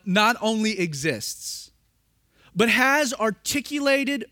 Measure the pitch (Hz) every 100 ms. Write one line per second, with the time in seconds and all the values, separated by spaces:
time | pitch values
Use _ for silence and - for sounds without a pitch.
0 | - 190 214 240 214 220 214 190 175 143
1 | 151 113 - - - - - _ _ _
2 | _ _ _ _ _ 180 226 240 262 285
3 | 277 269 220 185 - 277 - 285 277 277
4 | 269 285 -